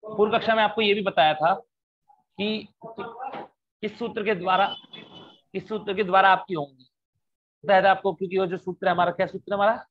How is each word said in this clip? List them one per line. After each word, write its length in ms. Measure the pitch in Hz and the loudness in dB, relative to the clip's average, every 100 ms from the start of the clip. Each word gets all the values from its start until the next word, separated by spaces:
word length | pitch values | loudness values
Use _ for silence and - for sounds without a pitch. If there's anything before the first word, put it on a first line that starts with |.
| - | -10
पूर्व 320 | - 208 220 | 0 0 2
कक्षा 180 | - 220 | 0 2
में 80 | |
आपको 180 | 208 220 | 0 2
ये 120 | 214 | 0
भी 80 | 202 | 2
बताया 320 | 196 190 156 | 0 2 2
था 200 | 143 156 190 - _ _ _ _ | 4 0 0 -6 _ _ _ _
कि 560 | _ _ - 202 214 214 _ 226 226 214 - 262 - - _ _ _ | _ _ -6 -4 -4 -8 _ -18 -12 -14 -12 -12 -12 -16 _ _ _
किस 180 | 214 - | -12 -8
सूत्र 260 | 233 220 208 | -8 -6 -2
के 100 | 202 | -2
द्वारा, 400 | 180 185 196 - _ - - - - _ _ | 0 0 0 -4 _ -20 -20 -20 -20 _ _
किस 180 | 190 - | -14 -8
सूत्र 240 | 214 214 | -10 -6
के 100 | 190 | -4
द्वारा 260 | 185 190 190 | 2 4 6
आपकी 240 | 185 190 | 4 0
होंगी, 380 | 175 143 135 127 _ _ _ _ _ _ _ - | -6 -6 _ _ _ _ _ _ _ _ _ 2
बताया 180 | 190 | 4
था 80 | 190 | 6
आपको, 220 | 190 196 | 2 0
क्योंकि 240 | 165 190 190 | -4 -4 -2
वो 80 | 185 | -2
जो 120 | 180 | -4
सूत्र 300 | - 175 185 | -8 -4 -2
है 40 | |
हमारा, 200 | 175 175 | 2 0
क्या 160 | 175 185 | 0 -4
सूत्र 260 | 190 - | -4 -6
है 20 | 202 | 0
हमारा? 300 | 202 233 - | 2 0 -6